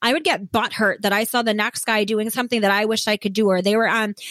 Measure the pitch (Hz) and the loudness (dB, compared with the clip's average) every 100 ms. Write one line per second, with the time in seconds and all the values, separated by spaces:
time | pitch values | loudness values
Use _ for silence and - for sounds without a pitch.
0 | 233 302 330 202 196 226 220 - 208 185 | 0 0 0 -2 -2 -2 -2 0 -2 0
1 | 202 202 226 247 226 208 214 - - 214 | 0 0 0 -2 0 0 -2 -4 -2 0
2 | 208 220 220 254 247 233 202 202 214 220 | 0 0 -2 -4 -2 0 2 2 0 0
3 | - 214 208 196 208 185 202 214 220 220 | -2 -2 -2 2 2 4 2 2 2 2
4 | 214 202 - | -2 -6 -14